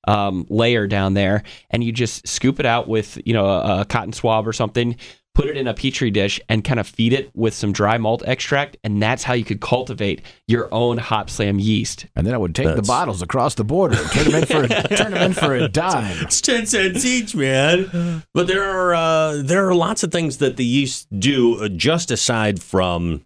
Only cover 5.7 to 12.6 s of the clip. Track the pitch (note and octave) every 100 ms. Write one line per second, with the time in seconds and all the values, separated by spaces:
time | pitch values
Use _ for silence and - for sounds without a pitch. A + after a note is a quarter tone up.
5.7 | - C3+ - B2 G2+ G2+ - - A2 G#2
6.7 | B2 G2 - A#2 C3 C3+ - A2+ - G#2
7.7 | F#2+ G#2 A#2 G#2+ A#2 A#2 B2+ - C#3+ C#3+
8.7 | - - G#2 G#2+ B2 - B2 A2 G#2 -
9.7 | B2 C3 - G2+ E2+ - - - A#2 -
10.7 | A2+ A#2+ A#2 A2+ A2 G2+ - G2+ G2 G#2+
11.7 | G#2+ - - - - F#2+ B2 F#2 D#2+